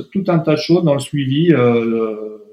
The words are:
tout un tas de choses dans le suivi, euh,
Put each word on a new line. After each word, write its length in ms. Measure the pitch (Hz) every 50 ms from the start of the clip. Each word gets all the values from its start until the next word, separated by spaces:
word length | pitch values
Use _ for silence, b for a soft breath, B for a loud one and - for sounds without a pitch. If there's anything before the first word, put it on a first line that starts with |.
| - -
tout 120 | - 196 180 185
un 100 | 170 160
tas 140 | 160 160
de 80 | 151 151
choses 240 | - - 170 180 175
dans 100 | 151 139
le 60 | 135
suivi, 520 | 131 - - 143 135 131 135 151 170 175
euh, 840 | 151 123 123 120 120 117 113 113 113 113 113 110 107 107 107 107 107 104 104 -